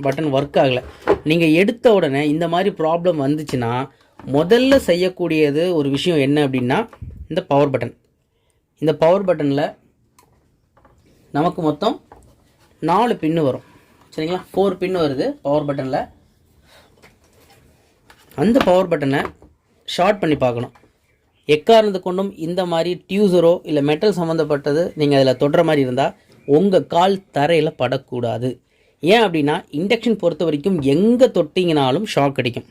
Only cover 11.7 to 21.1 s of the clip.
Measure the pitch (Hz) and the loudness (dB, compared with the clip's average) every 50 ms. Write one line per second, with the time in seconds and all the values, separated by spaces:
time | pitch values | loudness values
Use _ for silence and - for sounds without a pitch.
11.7 | 147 - - 214 285 - - _ - - _ _ _ _ _ _ _ _ _ _ | -2 -2 -4 -4 -4 -4 -10 _ -20 -20 _ _ _ _ _ _ _ _ _ _
12.7 | _ _ - 156 170 196 233 247 214 - - 156 160 165 156 135 123 113 - _ | _ _ -4 -2 0 0 0 0 -2 -2 -2 -2 -2 0 0 -2 -2 -4 -10 _
13.7 | _ _ _ _ _ _ _ _ - - 156 160 180 185 - - - 190 190 202 | _ _ _ _ _ _ _ _ -10 -8 -6 -6 -6 -6 -8 -6 -2 -2 0 0
14.7 | 185 185 185 175 185 180 165 147 135 131 175 254 285 - _ 143 143 151 151 143 | -2 -2 -4 -4 -2 -2 -2 -2 -2 -2 -4 -4 -6 -6 _ -2 -2 -2 -2 -2
15.7 | 139 139 135 131 131 165 240 226 - _ _ _ _ _ _ _ _ _ _ _ | -6 -6 -6 -6 -6 -6 -6 -8 -14 _ _ _ _ _ _ _ _ _ _ _
16.7 | _ - _ _ _ _ - - _ _ _ _ _ _ _ _ _ _ _ _ | _ -20 _ _ _ _ -20 -20 _ _ _ _ _ _ _ _ _ _ _ _
17.7 | _ _ _ _ _ _ _ _ - _ _ _ - - 143 196 233 269 - 196 | _ _ _ _ _ _ _ _ -20 _ _ _ -6 -2 0 2 2 2 2 2
18.7 | 180 185 190 175 165 151 147 135 135 147 196 - - _ - - _ _ _ _ | 2 2 2 0 -2 -2 -2 -2 -2 -2 -4 -6 -10 _ -20 -20 _ _ _ _
19.7 | _ _ _ - - - 175 196 214 196 175 160 151 135 135 127 117 120 120 123 | _ _ _ -10 -4 -2 0 0 0 0 0 -2 -2 0 0 -2 -2 -4 -8 -10
20.7 | - _ _ _ _ _ _ _ | -12 _ _ _ _ _ _ _